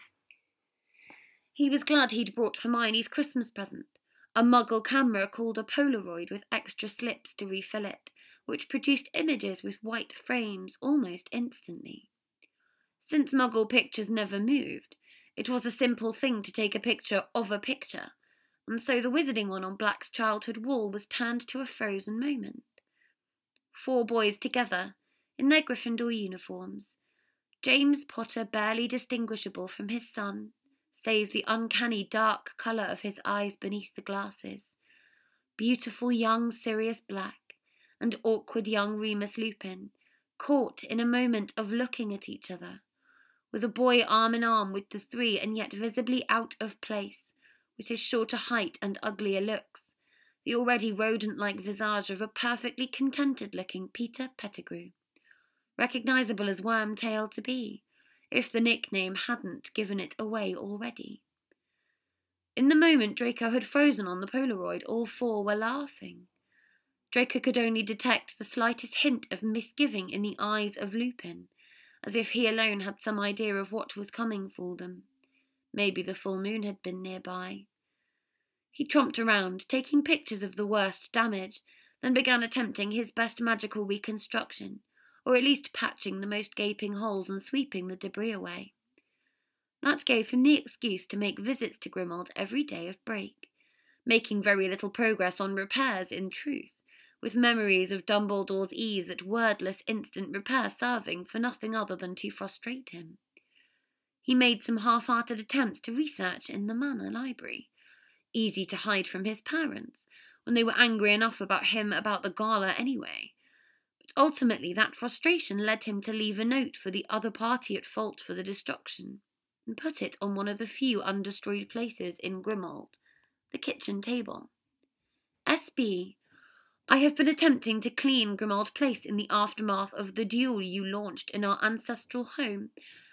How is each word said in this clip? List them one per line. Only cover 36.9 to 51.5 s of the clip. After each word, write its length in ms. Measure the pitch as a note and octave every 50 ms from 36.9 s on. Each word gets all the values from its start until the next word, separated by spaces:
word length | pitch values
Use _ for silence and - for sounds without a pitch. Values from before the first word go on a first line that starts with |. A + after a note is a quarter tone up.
| A3+ -
Black 360 | - _ G#3 G3 F#3+ G#3+ - - _ _ - _ _ _ _ _ _ _ _ _
and 160 | - A#3 G#3 - -
awkward 420 | A3+ A3 G#3 - - - A#3 G#3
young 300 | G#3+ A3 G#3 G3+ G#3 G#3+
Remus 420 | G#3+ G#3+ G#3+ G#3+ G3+ G3+ G3+ - A#3
Lupin, 520 | A3+ A3+ G#3 - - F#3+ F#3 F#3 G3 G3+ - _ _ _ _ _ _ _ _ _
caught 440 | - - D4 C#4 A#3+ - - - -
in 160 | - - A3+
a 60 | A#3
moment 460 | A#3+ A#3+ B3 B3+ B3 A#3 G#3+ G3+ G3+ -
of 160 | - A3 G3 G#3+
looking 400 | A#3+ B3+ B3 - - A#3+ G#3 G3+
at 140 | G3 - -
each 220 | G#3 - - -
other, 300 | F#3 F3 F3+ F3 F3+ - _ _ _ _ _ _ _ _ _ _ _ _ _ _ -
with 120 | G#3+ G#3+
a 40 | A#3
boy 340 | - A#3 B3+ B3+ B3 B3 A3
arm 320 | - A3 A3 A3+ A3+ A#3
in 100 | A#3 A#3
arm 280 | A#3 A3+ A3 G3+ G3 F#3+
with 180 | G3 G3 -
the 100 | - G#3
three 380 | - - - A#3 B3 A#3 G#3 -
and 180 | - G#3 A3
yet 160 | A3 G3+ - -
visibly 520 | G3+ A3 A#3 G#3 B3 A#3+ A#3 B3+ B3+ - -
out 260 | G#3+ A3+ A3+ A3 - -
of 200 | A3 A3 - -
place, 540 | - - A3 G#3 G3 G3+ - - - - - _ _ - _ _ _ _ _
with 120 | - G#3+ -
his 100 | A#3 A3
shorter 380 | - - - A#3 A3+ A3+ -
height 420 | A3 - - A#3+ A3+ G3+ E3 - -
and 180 | - G3+ G3 - -
uglier 380 | G#3+ G#3 F#3+ G#3+ G3 G3 F#3+
looks, 540 | G3 G#3+ A3 - - _ _ - - - - _ _ _ _ _ _ _ _ _ _
the 100 | - A#3
already 380 | A#3+ B3 A#3+ B3 A#3 G3+ A3+ G#3
rodent-like 680 | F#3+ A3 A3 A3 A3 G#3+ G#3+ - - G#3 G3+